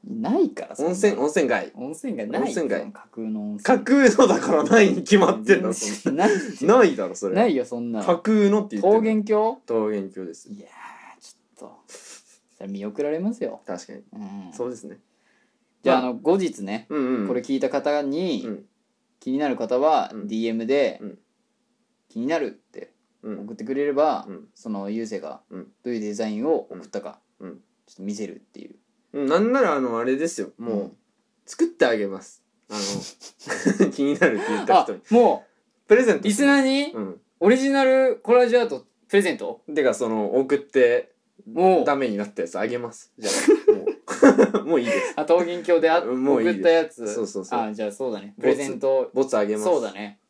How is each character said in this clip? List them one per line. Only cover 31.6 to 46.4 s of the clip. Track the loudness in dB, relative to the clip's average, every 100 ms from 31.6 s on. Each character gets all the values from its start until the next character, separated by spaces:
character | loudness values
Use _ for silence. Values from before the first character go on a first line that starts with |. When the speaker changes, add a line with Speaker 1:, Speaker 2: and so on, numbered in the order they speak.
Speaker 2:
っ | -4
て | 0
あ | 0
げ | 0 -4
ま | -8
す。 | -16 _ _ _ _
あ | -8 -6 -8 -10 -18 -20 _ -10 -2 -2 2
の、 | 0
<laughs> |
気 | 2
に | -2 2
な | 2
る |
っ | 2
て | -4
言 | -4
っ |
た | 2 2
人 | 2
に。 | -8 2
Speaker 1:
あ、 |
も | 4 4 2 _ _ _ _
う、 | _
Speaker 2:
プ |
レ | 6
ゼ | 6
ン | 2
ト |
し |
ま |
す。 | 0
Speaker 1:
リ |
ス | 2
ナ | 4 6
ー |
に、 | 4 0 -2
Speaker 2:
う | -8
ん。 | -10 -12 _ _
Speaker 1:
オ | 4
リ | 4
ジ | 4
ナ | 2
ル | 4 4 2 0
コ | 4
ラ | 4
ー | 6
ジ | 2
ュ |
ア |
ー | 0
ト | -6 _ _ _
プ |
レ | 2
ゼ | 2
ン | -2
ト？ | -6 -10 -4
Speaker 2:
て | 0
か、 | 2
そ | 2 -2
の、 | -2 0 0
送 | 2
っ | -2
て、 | 0 4 4 4 -2 _ _ _ -10
Speaker 1:
お | 2 4 4
う。 |
Speaker 2:
ダ | 2
メ | 0 -2
に | -4
な |
っ | -6
た | -6
や | -8
つ | -4
あ | -4
げ | -4
ま | -10
す。 | -14 -20 -12
じ | -4
ゃ | 0 4 4 4
あ。 |
も | 2 -2 -6 -12 4 6 6 2 0
う。 | 0
<laughs> |
も |
う | 0
い |
い |
で | 0
す。 | -4 -4
Speaker 1:
あ、 | -6 2
桃 | 2
源 | 2 -4
郷 | 0 2
で | 4
あ-、 | 2
Speaker 2:
も | 0 -2 2
う | 2